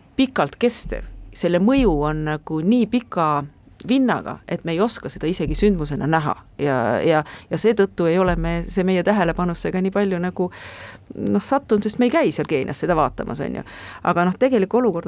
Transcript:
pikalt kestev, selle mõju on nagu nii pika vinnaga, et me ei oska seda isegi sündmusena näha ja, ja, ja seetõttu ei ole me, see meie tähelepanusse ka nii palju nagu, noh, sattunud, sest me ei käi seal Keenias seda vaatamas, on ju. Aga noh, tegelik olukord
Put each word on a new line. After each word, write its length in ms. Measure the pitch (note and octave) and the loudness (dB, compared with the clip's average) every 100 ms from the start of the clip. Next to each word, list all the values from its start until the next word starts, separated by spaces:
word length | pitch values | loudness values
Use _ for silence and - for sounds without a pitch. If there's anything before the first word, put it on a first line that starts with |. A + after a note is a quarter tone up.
| _ | _
pikalt 460 | - C4 - C#3+ - | 0 0 2 -2 2
kestev, 480 | A#3+ A#3 - - - - - | 0 0 -4 -6 -10 -16 -14
selle 240 | - F3 F3 | -4 0 4
mõju 400 | G3 C#4 A#3+ D3+ D3+ | 4 4 4 2 0
on 100 | D#3 D3+ | -2 -4
nagu 320 | D3+ - D#3 | -4 -4 -2
nii 240 | E3+ B3 G#3+ | 2 2 2
pika 360 | A#3+ - - D#3 D3 C#3+ - - - | 0 -2 -2 0 0 -4 -14 -20 -16
vinnaga, 560 | E3 C4 B3+ D3+ D#2 - - | 0 2 2 0 -4 -12 -8
et 160 | E3+ D#3+ | -6 -4
me 80 | |
ei 60 | E3 | 0
oska 280 | A3+ - - | 0 -2 -8
seda 180 | - D3+ | -6 -4
isegi 240 | F#3 D3+ | -2 -2
sündmusena 540 | D3+ G#3 F#3 D3 C#3+ C#3 | 2 2 2 -2 -2 0
näha 220 | D#3+ D3+ - - - | 0 0 -4 -8 -4
ja, 200 | C#3+ C3 A2+ A2 C#3+ | 0 0 2 2 2
ja, 140 | D#3 D3 - - | 2 0 -12 -6
ja 80 | E3 | 0
seetõttu 500 | G3+ G#3+ G3 - E3+ | 2 4 0 2 0
ei 60 | F3 | 2
ole 160 | F#3 E3 | 2 0
me, 200 | E3 E3+ E3+ | 0 -2 -2
see 200 | - F#3 | -2 2
meie 180 | F#3 F3 | 2 2
tähelepanusse 640 | G#3+ E3+ E3 F3+ E3+ E3+ | 2 2 0 -2 -2 -4
ka 120 | F#3 | -2
nii 100 | F#3+ | 0
palju 240 | G3 G3+ F3 | 0 0 0
nagu, 240 | F3+ F3+ F3+ - - - - - - | -4 -2 -6 -6 -18 -18 -18 -20 -16
noh, 300 | - - G3+ | -6 0 0
sattunud, 420 | - C#4 - G#3+ G#3+ | 0 -2 2 0 0
sest 140 | G#3 | 0
me 60 | B3 | 2
ei 60 | E4 | 2
käi 160 | A#3+ | 0
seal 160 | D3+ D3 | 0 -2
Keenias 320 | C#3+ - C#3+ | -2 -2 -4
seda 140 | D#3 E3 | 0 2
vaatamas, 460 | C3+ - - D3+ - | 2 -2 -8 -6 -6
on 140 | - | -8
ju. 60 | - - - - - | -10 -16 -18 -6 -2
Aga 160 | F3 F3 | 2 2
noh, 120 | F#3 | 2
tegelik 320 | C4 B3+ F#3+ | 2 4 2
olukord 320 | A#3 B3 E3+ | 2 2 0